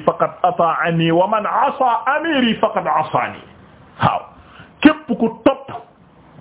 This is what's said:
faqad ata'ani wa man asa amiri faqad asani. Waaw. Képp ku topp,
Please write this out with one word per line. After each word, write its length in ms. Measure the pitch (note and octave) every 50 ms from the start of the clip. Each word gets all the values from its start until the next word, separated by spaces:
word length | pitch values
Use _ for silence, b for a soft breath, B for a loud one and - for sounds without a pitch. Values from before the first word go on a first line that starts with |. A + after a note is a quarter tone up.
| D3+
faqad 260 | - D#3+ - - - - -
ata'ani 680 | - F3+ F3 F3 E3+ E3 D3+ C3+ D#3 E3+ E3 E3 D#3+ E3
wa 140 | E3 F3 F#3
man 180 | G#3 A3 G#3+ G3+
asa 560 | F3 E3+ A3 B3+ C#4 C4+ - C4 B3 A#3 A3+ - B3+ C#4+
amiri 380 | D4+ D#4 E4 D4+ C4+ B3 A3+ G#3+ -
faqad 260 | - - - - -
asani. 520 | D#3+ D3+ D#3 D#3 - - C3 A#2+ G#2 G2+ - - - - - - - - - - - - -
Waaw. 180 | - - G2+ - - - - - B B B B B B B B
Képp 260 | - D4 D#4 - - - A3 -
ku 100 | A#3 A3 - - -
topp, 260 | C#4+ C4+ - - - - - - - - - - - - - - - - -